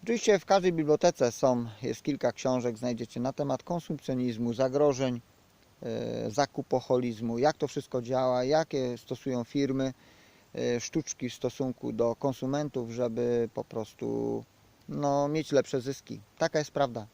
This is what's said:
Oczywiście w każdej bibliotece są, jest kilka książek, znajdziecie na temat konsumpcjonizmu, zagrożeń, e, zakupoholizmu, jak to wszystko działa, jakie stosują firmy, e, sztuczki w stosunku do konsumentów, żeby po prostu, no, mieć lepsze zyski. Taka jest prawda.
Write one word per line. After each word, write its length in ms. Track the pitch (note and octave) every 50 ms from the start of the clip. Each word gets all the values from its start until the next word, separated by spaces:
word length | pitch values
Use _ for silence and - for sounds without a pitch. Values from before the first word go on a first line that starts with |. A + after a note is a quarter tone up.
| -
Oczywiście 360 | E3+ A#3 A3+ - - G#3 F#3
w 60 | -
każdej 280 | - G3 G3 F3+ F#3 F3
bibliotece 600 | E3 D#3 D3 D3+ D3 - F3 - - C3+ A#2+ A2+
są, 340 | - - C3+ B2+ A#2+ A#2+ A#2 G#2+ - -
jest 200 | B2+ B2 - -
kilka 300 | - C#3+ - - B2 A#2
książek, 460 | - - C3+ B2+ B2+ A#2+ B2 A#2 A2
znajdziecie 420 | B2 B2 B2 A2+ B2 A2+ - A#2+
na 120 | A#2+ C3 C3+
temat 300 | - D3 C#3 C3+ B2+ -
konsumpcjonizmu, 920 | - F3 F3 - - D#3+ C#3+ - - C3+ B2+ B2+ B2 A#2 G#2+ A#2+ A#2+ A#2
zagrożeń, 680 | G#2+ C3 C3 B2+ C#3+ D3 D3 C#3 B2 C3+ C3 B2 A#2+ A#2+ _ _ _ _ _ _ _ _ _ _ _ -
e, 480 | B2 A2+ A2+ A#2+ A#2 A#2 A#2 A2+ A2+
zakupoholizmu, 1080 | G#2+ B2+ C#3+ - _ - C3+ _ - B2+ - - C3 B2+ B2+ B2 A2+ G#2 A#2 A#2 A#2 A#2
jak 180 | B2+ D3 D#3
to 120 | - - C3+
wszystko 340 | - D3 C3+ - - C3 A#2+
działa, 420 | A2+ C3 B2+ C3 B2+ B2+ B2 B2+
jakie 540 | C3 D3 D#3 D#3+ - - C#3 C3 B2 B2 A#2+
stosują 460 | - - C3+ A#2+ - C#3 B2+ B2 A#2+
firmy, 480 | - - C#3+ C#3 C3+ C3+ C3+ C3+ C3 C3 _ - - - - - - - - _ _ _
e, 260 | - B2 B2 A#2+ A#2+
sztuczki 500 | - - - E3 D3 - - _ C3+ B2
w 40 | -
stosunku 580 | - - B2+ - - C#3 C3 B2 - - B2 A2+
do 240 | A2 A#2+ A#2 A#2
konsumentów, 760 | - - C#3 C3 - - C3 C#3 C#3+ D3+ D3 - C3 A#2+ A2+
żeby 580 | A#2 A#2 B2 A#2+ A2+ A#2 B2 A#2+ A#2+ A#2+ A#2 A2+ _
po 100 | - A#2
prostu, 800 | _ - A#2 A2 - - _ A#2+ A#2 A#2 A#2 A#2 A#2 A#2 A2+ A#2 _ _ _ _ - _ _ _ -
no, 400 | D3 C#3+ D3 C#3+ C#3 C#3+ C#3+ C#3+
mieć 240 | D3+ D#3+ D3+ - D3+
lepsze 280 | C#3 B2+ - - C3+
zyski. 400 | A#2 C3 C#3 - - - A#2+ G#2+ G#2 _ _ -
Taka 200 | D#3 E3 - D#3
jest 120 | D3+ -
prawda. 360 | _ D3 C#3 C3 A#2+ A#2 G#2+ G#2